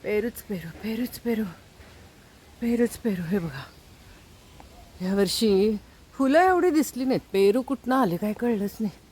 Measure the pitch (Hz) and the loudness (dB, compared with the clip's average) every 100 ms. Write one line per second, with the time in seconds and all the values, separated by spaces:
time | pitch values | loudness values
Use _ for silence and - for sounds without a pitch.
0 | - 208 226 - - 190 165 - 214 220 | -2 -2 -2 -6 -10 -10 -10 -10 -8 -6
1 | 240 - 240 220 208 160 - - - - | -6 -6 -4 -4 -4 -8 -20 -20 -20 -20
2 | - - - - - - 240 233 233 - | -20 -20 -20 -20 -20 -8 -2 2 0 0
3 | 240 190 165 196 165 135 131 - - - | -4 -4 -2 -4 -4 -10 -16 -20 -20 -20
4 | - - - - - - - - - - | -20 -20 -20 -20 -20 -20 -20 -20 -20 -10
5 | 185 196 196 - 226 196 208 208 - - | -4 0 0 2 4 4 4 0 -6 -20
6 | - - 269 294 370 359 359 311 269 247 | -20 -2 4 6 6 4 2 2 0 -2
7 | 262 214 - 196 196 220 247 269 - 262 | -2 -2 -2 2 4 2 -2 -6 -2 0
8 | 226 175 208 214 240 220 202 - 214 - | 2 0 -4 -4 -2 -2 -4 -6 -8 -8
9 | - | -20